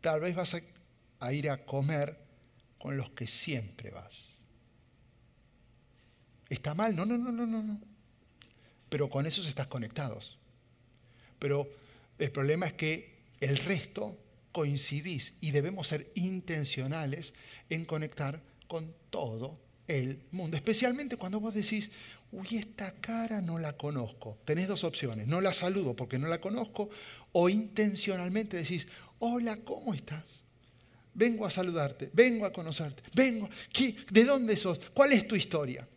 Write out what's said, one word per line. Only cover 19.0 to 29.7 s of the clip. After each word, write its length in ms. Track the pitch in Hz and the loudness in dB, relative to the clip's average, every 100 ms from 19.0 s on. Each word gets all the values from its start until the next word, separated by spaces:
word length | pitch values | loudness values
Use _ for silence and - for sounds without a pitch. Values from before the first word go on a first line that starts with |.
| - | -8
todo 500 | - 131 113 131 156 - - - | -4 -4 -4 -6 -10 -20 -20 -4
el 340 | 151 127 143 - | 0 0 -4 -8
mundo. 260 | 180 170 160 | -6 -2 -2
Especialmente 600 | 139 214 254 254 285 233 | 2 4 4 2 -4 -6
cuando 220 | 185 208 | -4 -2
vos 160 | 214 | -2
decís, 360 | 214 208 214 208 - - - - | -2 0 0 -2 -10 -20 -20 -14
"Uy, 140 | 190 190 226 | -10 -4 -4
esta 360 | 208 - 196 | -6 -8 -10
cara 480 | 185 - 226 226 214 | -8 -6 -4 -2 -2
no 180 | 175 165 | -2 -2
la 160 | 156 | -4
conozco". 640 | 143 143 143 113 - 113 107 | -4 -4 -4 -4 -8 -14 -12
Tenés 240 | - 151 190 | -2 0 2
dos 160 | 202 | 0
opciones. 420 | 170 - 131 110 107 | -2 -2 -4 -2 0
No 140 | 170 | 2
la 120 | 190 | 4
saludo 420 | 180 180 190 165 | 4 2 0 0
porque 240 | 113 - 131 | -2 -2 -2
no 100 | 151 | 0
la 120 | 165 | -2
conozco, 500 | 190 226 226 - 208 - - - - | -2 -4 -4 -4 -6 -6 -16 -18 0
o 160 | 175 175 | 6 6
intencionalmente 1080 | 208 220 - 214 196 - 185 180 196 214 180 | 6 0 2 2 2 0 0 0 0 0 -4
decís, 320 | 151 175 - - - - | -2 -2 -4 -14 -20 -4
"Hola, 400 | 233 240 233 214 | 0 2 0 -2
¿cómo 360 | - | -6